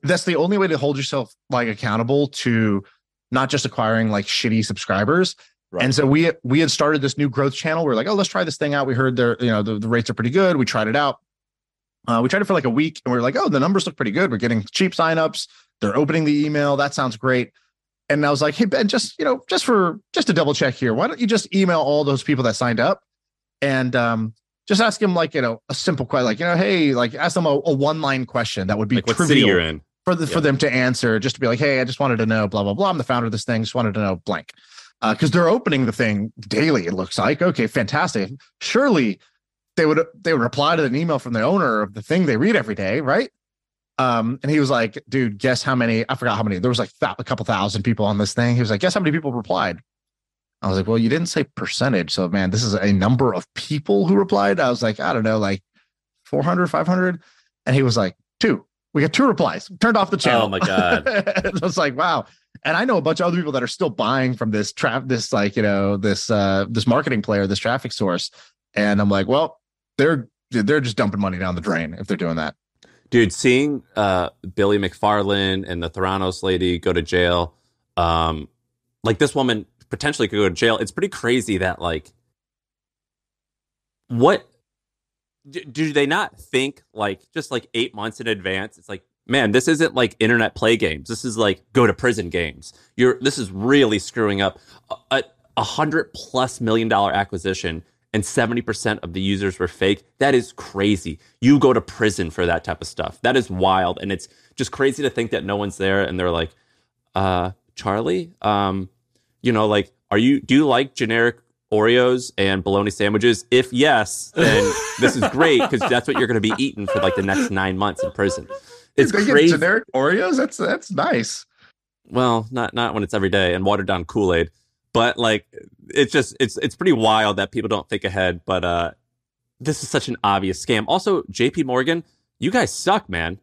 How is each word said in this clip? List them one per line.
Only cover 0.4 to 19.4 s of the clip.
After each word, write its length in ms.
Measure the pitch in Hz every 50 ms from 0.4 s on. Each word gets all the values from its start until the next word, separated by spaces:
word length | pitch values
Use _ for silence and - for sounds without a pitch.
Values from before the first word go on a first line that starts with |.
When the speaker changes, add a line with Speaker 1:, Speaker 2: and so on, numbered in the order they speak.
| 160 175 202
Speaker 1:
way 120 | 202 190 185
to 100 | 160 139
hold 180 | 143 143 143
yourself, 380 | 135 139 - - 139 120 - _ _ _ -
like, 180 | 131 123 120 113
accountable 600 | 107 - - 117 104 110 117 117 139 143 147 135
to 540 | - - - 127 117 113 113 107 101 98 101 - _ _ _ _ _ _ _ _
not 200 | 123 131 135 131
just 160 | - 139 -
acquiring, 440 | 131 - - 113 110 113 113 113 110
like, 140 | 107 101 98
shitty 400 | - - - - 117 110 113 104
subscribers. 720 | - 101 - - - - 98 104 104 151 175 185 175 - - - _ _ _ _ _
Speaker 2:
Right. 140 | - 90 117
Speaker 1:
And 100 | 131 135
so 120 | 147 147
we, 240 | 135 143 156 170 170 160 - -
we 180 | 127 127 151
had 100 | 165 147
started 320 | - - 156 147 156 147 143
this 160 | 139 - -
new 100 | 147 143
growth 260 | 117 135 143 139 135
channel. 300 | - - 160 156 165 170
We're 100 | 147 120
like, 120 | 107 127
"Oh, 80 | 190 214
let's 160 | 196 190 -
try 120 | - 190 185
this 140 | 160 139
thing 160 | - 151 147 143
out." 140 | 143 139
We 80 | 131 127
heard 220 | 117 135 131 123
their, 200 | 120 123 120 117 -
you 100 | 123 120
know, 140 | 110 104 104
the, 160 | 110 110 104
the 80 | 107
rates 220 | 113 117 117 117 -
are 60 | 113
pretty 160 | - 110 120
good. 260 | 135 185 196 185 175
We 80 | 143 127
tried 240 | 104 - 117 110 107
it 80 | 113
out. 220 | 143 147 143 127 - _ _ _ _ _ _ _ _ _ _ _ _ _ _ _ _ _
Uh, 140 | - 117 113 120
we 80 | 127
tried 100 | - 190
it 60 | 208
for, 80 | - 196
like, 100 | 165 131
a 60 | 139
week, 320 | 113 131 151 160 156 - -
and 80 | 254 123
we 60 | 123
were 40 | 117
like, 140 | 127 -
"Oh, 140 | 254 392 302
the 100 | 156 139
numbers 240 | 135 170 196 196 185
look 100 | 185 -
pretty 180 | - 135 110 101
good. 180 | 156 190 190
We're 80 | 120 101
getting 260 | 113 117 117 110 101 - -
cheap 200 | - 185 185 -
signups. 540 | - 170 160 160 160 160 156 - - - - _ - _ _ _ _ -
They're 120 | 104 101
opening 300 | 127 151 143 156 165 156
the 220 | 147 147 147 147
email. 320 | 151 151 147 143 143 143 135
That 160 | 143 143 -
sounds 240 | - 139 131 113 110
great." 320 | - 131 127 123 117 - _ _ _ _ _ _ _ _ _ _ _ -
And 160 | 143 147 147
I 60 | 143
was 100 | 147 131
like, 140 | 151 151 147
"Hey, 100 | - 240
Ben, 240 | 196 190 269 240 202
just, 300 | - 240 - - - -
you 80 | 311
know, 160 | 294 254 269